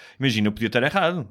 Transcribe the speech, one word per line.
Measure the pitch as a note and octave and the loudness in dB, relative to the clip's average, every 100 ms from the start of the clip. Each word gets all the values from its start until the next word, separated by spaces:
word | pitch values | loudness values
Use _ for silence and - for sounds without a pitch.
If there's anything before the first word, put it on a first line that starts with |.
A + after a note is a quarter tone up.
| - - | -20 -4
imagina, | C3+ G#2+ G#2 | 0 2 0
eu | |
podia | G#2 A2+ | 0 -2
estar | A#2+ | 0
errado. | C3+ G3 E3+ F3+ G2+ | 0 0 0 -2 -8